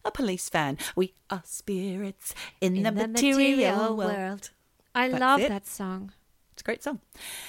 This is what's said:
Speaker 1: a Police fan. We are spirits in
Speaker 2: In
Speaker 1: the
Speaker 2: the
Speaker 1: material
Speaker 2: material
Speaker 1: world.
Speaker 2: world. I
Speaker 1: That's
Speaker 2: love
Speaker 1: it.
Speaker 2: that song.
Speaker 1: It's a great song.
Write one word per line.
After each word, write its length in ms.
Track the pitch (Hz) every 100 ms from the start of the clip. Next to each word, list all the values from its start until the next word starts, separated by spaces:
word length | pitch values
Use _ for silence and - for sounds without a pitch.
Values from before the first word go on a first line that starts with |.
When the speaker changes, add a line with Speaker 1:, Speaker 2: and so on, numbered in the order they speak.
| -
Speaker 1:
a 60 |
Police 380 | - 226 185 -
fan. 280 | 170 143 139 - -
We 180 | 185 _ -
are 120 | 196 -
spirits 920 | - - 190 196 185 196 - - - - -
in 180 | 185 190
Speaker 2:
In 60 |
Speaker 1:
the 80 | 214
Speaker 2:
the 160 | 202 220
Speaker 1:
material 440 | 233 277 269 277
Speaker 2:
material 440 | 277 196 202 220 220
Speaker 1:
world. 140 | 208
Speaker 2:
world. 360 | 202 185 202 - _ _ _ _
I 140 | 247 254
Speaker 1:
That's 120 | 254
Speaker 2:
love 180 | 254 277
Speaker 1:
it. 80 | 285
Speaker 2:
that 160 | 202 -
song. 460 | - 190 190 196 - _ _ _ -
Speaker 1:
It's 20 |
a 60 | -
great 140 | 233
song. 160 | 285 262 _ - - -